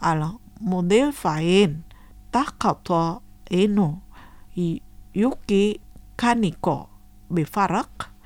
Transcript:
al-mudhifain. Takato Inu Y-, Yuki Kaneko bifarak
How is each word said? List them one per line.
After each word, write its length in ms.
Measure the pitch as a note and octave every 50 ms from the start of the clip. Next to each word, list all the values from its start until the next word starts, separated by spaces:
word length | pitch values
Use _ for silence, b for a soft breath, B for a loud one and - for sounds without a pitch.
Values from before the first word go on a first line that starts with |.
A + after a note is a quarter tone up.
| -
al-mudhifain. 1800 | E3+ D#3+ D#3 D3+ D#3+ G#3 B3 - - - - A3 F#3 F3+ F3+ F3 F3 G3+ A#3 C#4 D4 C#4 - - F3 D3+ D#3 D#3+ E3+ F#3 G3 G#3 E3 D3 D#3+ - b b b b b b - - - -
Takato 880 | D#4+ D4 - - - - G#3 D3 - - - F3+ E3 E3 E3 E3+ - - - - - -
Inu 540 | - F3+ F3+ G3 G#3+ G3+ G#3 F#3+ D3+ D3+ F#3+ - B B B B B B B B B -
Y-, 240 | F3+ F3 E3+ E3 - - - - - - - -
Yuki 640 | F#3+ G#3+ C4 C#4+ - - - G3+ G3 G3+ G#3+ G#3 - - - - - - - -
Kaneko 720 | - B3 A#3+ A#3+ A#3 G#3+ E3 - - - F3 C#3+ C3+ C#3+ - - - - - - - - -
bifarak 800 | F3 E3+ D3+ - - G#3 G3 F3+ E3+ A3 D4 - - - - - - b b